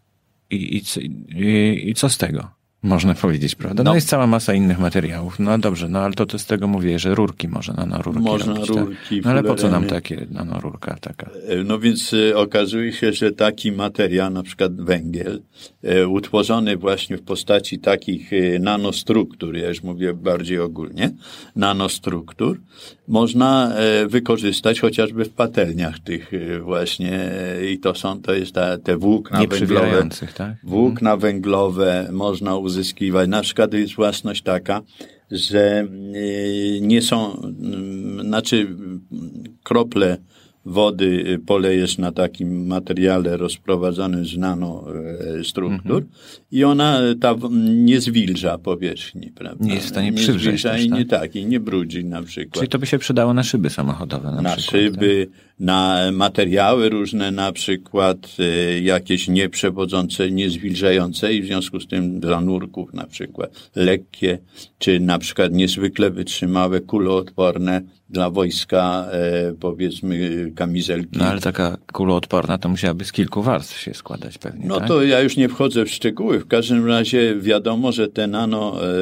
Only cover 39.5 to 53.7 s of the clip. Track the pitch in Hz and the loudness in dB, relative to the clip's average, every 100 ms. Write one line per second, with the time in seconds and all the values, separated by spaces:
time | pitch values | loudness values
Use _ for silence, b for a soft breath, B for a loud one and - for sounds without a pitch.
39.5 | - - 117 117 101 95 90 b b b | -20 0 2 2 2 2 2 b b b
40.5 | b 98 95 104 95 95 90 90 90 82 | b -4 2 2 4 2 2 0 -4 0
41.5 | 101 95 92 90 - 90 85 90 - 90 | 2 4 2 0 -2 -4 0 -2 -2 -6
42.5 | 90 90 92 92 90 92 92 87 87 87 | -4 -2 -4 -2 2 2 4 0 -2 -4
43.5 | - - 90 90 87 95 90 85 87 92 | -6 -2 0 0 -2 -2 -2 -4 -4 -2
44.5 | 87 87 85 76 80 80 85 82 80 85 | -2 -4 -8 -10 -10 -10 -10 -8 -6 -6
45.5 | - 90 95 92 - 143 B B B _ | -4 -2 -4 -2 -2 -2 B B B _
46.5 | 131 139 143 147 135 123 120 123 123 123 | 2 4 4 4 4 2 2 2 2 0
47.5 | 117 113 113 120 127 120 117 95 87 87 | 2 4 6 6 6 4 0 0 0 -2
48.5 | 87 87 87 90 80 - 90 - - - | -2 -2 -2 -2 -6 -12 -14 -16 -14 -14
49.5 | 87 107 98 - - 101 110 113 101 110 | -4 -2 -2 -4 -2 -2 0 2 2 2
50.5 | 104 120 113 117 127 120 98 80 104 104 | 0 0 0 2 2 2 0 0 -4 -2
51.5 | 123 107 95 82 85 87 85 90 - 80 | -2 0 -2 -2 -6 -6 -8 -10 -10 -8
52.5 | - 131 131 139 143 - 123 120 123 120 | -4 -2 -2 0 -2 0 2 4 2 2
53.5 | 120 78 | 0 0